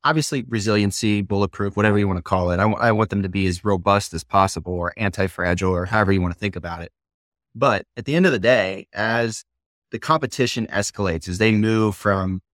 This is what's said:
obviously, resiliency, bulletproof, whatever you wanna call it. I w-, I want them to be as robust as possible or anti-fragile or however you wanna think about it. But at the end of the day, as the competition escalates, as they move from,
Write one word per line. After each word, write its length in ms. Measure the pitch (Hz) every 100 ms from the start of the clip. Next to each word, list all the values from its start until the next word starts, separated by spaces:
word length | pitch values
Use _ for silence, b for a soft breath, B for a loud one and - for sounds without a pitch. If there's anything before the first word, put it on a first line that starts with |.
obviously, 420 | 143 156 147 139 123
resiliency, 760 | 113 101 107 101 - 110 104
bulletproof, 540 | 95 101 98 - 101 104
whatever 240 | 107 101
you 80 | 98
wanna 140 | 92
call 280 | - 92 90
it. 40 |
I 100 | 87
w-, 160 | 107 104
I 100 | 117
want 200 | 107 107
them 120 | 101
to 60 | 95
be 180 | 98 95
as 180 | 90
robust 480 | 104 95 98 101 -
as 120 | -
possible 480 | - 98 95 - 85
or 200 | 90 87 -
anti-fragile 760 | 101 - 95 - 90 90 95
or 140 | 90
however 260 | 92 107 98
you 100 | 98
wanna 140 | 87
think 220 | 85 104 87
about 260 | 85 85
it. 80 | 85 _ _ _ _ _ _
But 300 | 117 135 101 - -
at 100 | 123
the 100 | 156
end 100 | 185
of 60 |
the 80 | 117
day, 480 | 107 123 92 95 -
as 520 | - 110 117 117 110 - _ _ _ _
the 60 | 113
competition 680 | - 156 127 - 123 123 110
escalates, 600 | 98 104 - 98 82 90
as 80 | 90
they 160 | 110
move 420 | 107 110 113 110
from, 460 | 101 104 98 92 92 -